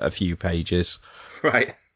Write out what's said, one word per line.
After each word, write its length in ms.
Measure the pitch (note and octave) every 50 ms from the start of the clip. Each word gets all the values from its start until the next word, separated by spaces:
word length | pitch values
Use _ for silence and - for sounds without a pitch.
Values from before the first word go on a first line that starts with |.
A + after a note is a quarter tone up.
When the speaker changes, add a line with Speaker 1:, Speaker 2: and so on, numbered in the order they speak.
Speaker 1:
a 100 | - F2
few 240 | - - G2 F2 E2+
pages. 640 | - - F2 E2+ E2+ E2 - F2 F2+ F2 - - - - - - - - - - - -
Speaker 2:
Right. 320 | D3+ B2 B2 A2+ - - _ _ _ _